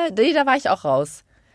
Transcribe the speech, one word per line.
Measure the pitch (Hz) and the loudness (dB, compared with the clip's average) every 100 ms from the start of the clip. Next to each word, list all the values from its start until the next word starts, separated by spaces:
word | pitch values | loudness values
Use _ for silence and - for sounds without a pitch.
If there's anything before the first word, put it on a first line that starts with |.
| 330 196 | -2 0
nee, | 302 | 2
da | 302 277 | 2 2
war | 285 | 0
ich | - | 0
auch | 190 | -2
raus. | 147 135 151 - _ _ _ | 0 -2 -2 -10 _ _ _